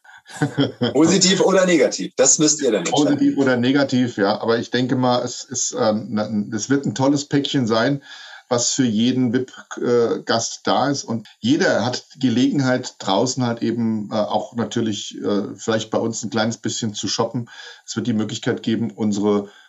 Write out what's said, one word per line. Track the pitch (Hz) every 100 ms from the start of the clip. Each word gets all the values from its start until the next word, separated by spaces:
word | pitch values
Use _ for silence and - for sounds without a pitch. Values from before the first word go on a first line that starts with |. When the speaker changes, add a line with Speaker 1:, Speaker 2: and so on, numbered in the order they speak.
| - - -
Speaker 1:
<laughs> | - 147 - 131 - 120
Speaker 2:
Positiv | 135 165 190 185 175
oder | 170 190 185
negativ, | 165 107 - 180 -
das | 131 -
müsst | 151 147
ihr | 131
dann | 101 87
entscheiden. | - 143 135
Speaker 1:
Positiv | 143 139
oder | 135 123
negativ, | 123 143 139 127 123 -
ja. | 98 104
Aber | 110 117
ich | -
denke | 123 127 127
mal, | 127 123
es | 123 -
ist, | - 127 - 123
ähm, | 113 107 -
ne, | 107 104 107 - 110
es | -
wird | 139 139
ein |
tolles | 107 135 147 -
Päckchen | 143 139 143 110
sein, | 113 127 143 - - - - -
was | 120 -
für | - 127
jeden | 107 120 127 123
vip, | 127 127 - - -
äh, | 123 120 117 -
Gast | - 110 - - -
da | 98 135
ist. | 139
Und | - 113 - -
jeder | 110 160 - -
hat | 104 - - -
Gelegenheit, | 127 117 139 143 127 127 - -
draußen | - 98 127 131
halt | 120 117
eben, | 117 117 113 110 104
äh, | 117
auch | 104 113 - 117
natürlich, | 107 117 110 104 - -
äh, | 110 101 104 -
vielleicht | - 110 110
bei | 104
uns | 113 113
ein | 104
kleines | 113 117 117
bisschen | 113 - 113
zu | 104 107
shoppen. | - - 123 117 - - - -
Es | 117
wird | 113
die |
Möglichkeit | 107 104 117 127 104
geben, | - 107 113
unsere | - 110 101 104 104 101 -